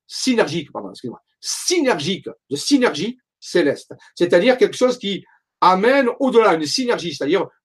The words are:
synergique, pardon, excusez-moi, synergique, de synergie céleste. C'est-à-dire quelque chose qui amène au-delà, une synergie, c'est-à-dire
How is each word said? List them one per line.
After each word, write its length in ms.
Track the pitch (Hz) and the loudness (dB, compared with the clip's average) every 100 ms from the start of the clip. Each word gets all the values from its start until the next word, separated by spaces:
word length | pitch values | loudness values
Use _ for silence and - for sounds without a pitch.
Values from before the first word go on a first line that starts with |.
| _ | _
synergique, 680 | - - 226 156 165 135 | -6 -2 0 0 -4 -8
pardon, 200 | 110 98 | -12 -14
excusez-moi, 300 | - 120 - _ _ | -14 -14 -16 _ _
synergique, 880 | - - - 359 262 190 143 170 - - - | -12 -8 -2 0 2 0 -2 -6 -8 -18 -10
de 60 | 139 | -8
synergie 640 | - 285 240 - 208 254 _ _ | 2 2 2 0 -6 -8 _ _
céleste. 540 | - 180 147 117 - 123 _ - | -4 0 0 -2 -8 -20 _ -4
C'est-à-dire 420 | 170 175 233 254 | 2 4 4 4
quelque 180 | 202 - | 2 2
chose 220 | 247 - | -2 -2
qui 280 | 196 180 - _ _ _ | -6 -8 -10 _ _ _
amène 500 | 175 185 226 277 240 - | 2 4 4 2 2 0
au-delà, 340 | 269 226 208 | 2 4 4
une 120 | 165 147 | 2 -2
synergie, 500 | - 240 185 165 139 | -4 -2 -4 -4 -6
c'est-à-dire 320 | 143 180 165 _ | -2 -2 -2 _